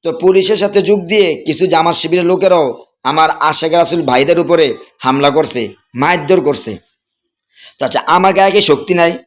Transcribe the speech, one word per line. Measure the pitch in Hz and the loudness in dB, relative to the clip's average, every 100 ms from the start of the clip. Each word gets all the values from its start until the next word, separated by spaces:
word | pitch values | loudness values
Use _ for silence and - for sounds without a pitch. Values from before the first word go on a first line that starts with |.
তো | 165 160 | -8 0
পুলিশের | 180 190 190 214 | 2 2 2 0
সাথে | 202 202 175 | 0 0 0
যোগ | 208 170 | -2 0
দিয়ে | 214 180 139 - | 0 0 -2 -6
কিছু | 156 185 | -4 0
জামাত | 165 170 160 | 0 0 0
শিবিরের | 160 180 170 | 0 0 0
লোকেরাও | 180 190 175 139 - _ _ 127 | 0 2 2 0 -6 _ _ -4
আমার | 156 156 - 147 | 0 0 0 0
আশেক | - 165 | 0 0
রাসুল | 170 165 175 143 | 0 0 -2 0
ভাইদের | 127 139 170 | 0 2 0
উপরে | 156 165 143 113 - _ | 2 2 0 -2 -14 _
হামলা | 131 135 143 143 | -2 0 2 0
করছে, | 143 123 104 - _ 120 | -2 -4 -8 -12 _ -4
মারধর | 151 180 147 180 139 | -2 -2 0 0 2
করছে। | 139 - 95 _ _ _ _ _ _ _ _ - _ | -4 -8 -12 _ _ _ _ _ _ _ _ -20 _
তো | 131 | -4
আচ্ছা, | 135 - 170 | -4 0 2
আমার | 190 180 | 2 2
গায়ে | 196 | 2
কি | 196 180 | 2 2
শক্তি | 143 - 175 | 0 0 0
নাই? | 170 170 | 0 -2